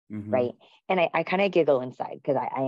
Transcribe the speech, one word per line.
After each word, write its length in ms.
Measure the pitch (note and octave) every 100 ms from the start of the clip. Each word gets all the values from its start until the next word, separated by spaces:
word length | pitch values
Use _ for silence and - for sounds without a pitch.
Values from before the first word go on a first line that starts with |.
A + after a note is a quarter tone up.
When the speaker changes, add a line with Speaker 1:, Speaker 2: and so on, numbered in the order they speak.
| -
Speaker 1:
Mm-hmm. 200 | G#2+ G#2
Speaker 2:
right? 220 | B2+ A#2+ - _ _ -
And 100 | F#3
I, 100 | E3
I 100 | E3
kinda 240 | E3 F#3 G3+
giggle 320 | F3+ D3+ C3+
inside 380 | B2+ - - -
'cause 120 | - C3
I, 140 | A#2
I 80 | B2+